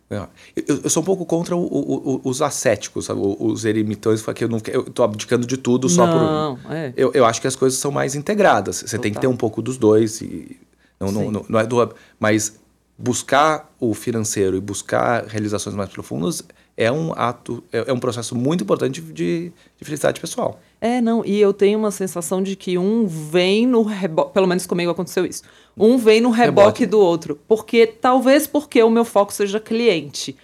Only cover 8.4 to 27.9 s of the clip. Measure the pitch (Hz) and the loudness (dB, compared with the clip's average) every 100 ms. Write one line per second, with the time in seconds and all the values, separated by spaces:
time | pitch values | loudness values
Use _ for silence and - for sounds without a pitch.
8.4 | 180 117 90 90 - 113 110 107 131 123 | 4 4 0 -6 -6 -6 -4 -2 -2 0
9.4 | 117 113 117 131 107 107 110 - 87 85 | -2 -4 -6 0 4 4 4 -2 -10 -12
10.4 | - - _ _ _ - 95 107 104 104 | -16 -20 _ _ _ -8 -6 -4 -4 -6
11.4 | - 110 113 120 117 - _ - 107 107 | -2 -2 0 0 0 -4 _ -4 0 2
12.4 | - - _ _ _ - 113 113 - 135 | 0 -10 _ _ _ -8 -4 -4 0 2
13.4 | 156 151 - _ 120 107 - 113 104 107 | 4 2 -6 _ -4 -2 -4 -4 -2 0
14.4 | 95 95 101 101 - 123 120 117 - 107 | 0 0 -4 -8 -4 0 0 0 -4 -6
15.4 | 104 101 104 101 92 - - 131 175 151 | -4 -4 -6 -6 -8 -10 -10 -6 -4 -6
16.4 | - _ _ - 113 147 165 - 117 120 | -10 _ _ -2 -2 0 -4 -4 -4 -4
17.4 | - 117 - 120 110 123 127 120 113 120 | -10 -12 -8 -6 -2 -2 -4 -6 -6 -4
18.4 | 127 175 196 160 131 135 160 156 170 170 | -2 -2 -2 -2 -2 -6 -12 -6 -4 -4
19.4 | 175 - _ _ - 147 143 131 - - | -6 -14 _ _ -12 -4 -2 -2 -6 -6
20.4 | 202 - _ _ 220 247 226 226 - 202 | -6 -8 _ _ -2 0 0 0 0 2
21.4 | 202 202 196 214 214 190 190 175 170 190 | 2 4 2 2 -2 -4 -6 -6 -4 -4
22.4 | 190 190 - 180 190 233 208 160 151 175 | -4 -6 -4 -2 0 0 0 -4 -2 0
23.4 | 180 208 247 233 214 202 185 160 175 196 | 2 2 4 2 2 -2 -2 -2 0 2
24.4 | 190 180 - 175 175 170 175 - 175 - | 2 0 -2 -2 -2 -2 -4 -2 -4 -4
25.4 | - _ _ - 214 254 220 220 247 226 | -18 _ _ 2 4 4 6 6 6 4
26.4 | 233 - 202 208 220 214 185 165 151 143 | 4 6 6 6 2 4 4 4 -2 -8
27.4 | - 220 - 233 226 | 0 0 2 4 4